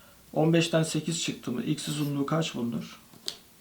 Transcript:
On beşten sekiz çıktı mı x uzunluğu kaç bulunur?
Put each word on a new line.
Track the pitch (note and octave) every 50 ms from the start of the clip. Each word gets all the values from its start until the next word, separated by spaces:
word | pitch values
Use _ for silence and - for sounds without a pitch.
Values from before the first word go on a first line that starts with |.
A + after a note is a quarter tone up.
| - - - - - - -
On | D3 D#3 D#3+ E3
beşten | E3+ E3 - - D#3+ D#3+
sekiz | D#3+ - D#3+ - - E3 - -
çıktı | - C3+ - - - B2
mı | - -
x | - D3+ - - D#3
uzunluğu | D3+ D3 D3 C#3+ C#3+ C#3+ C#3
kaç | C#3 D#3 E3 E3 - -
bulunur? | C3 A#2+ A#2+ A#2 A2+ - - - - - - - - - - - - - - - -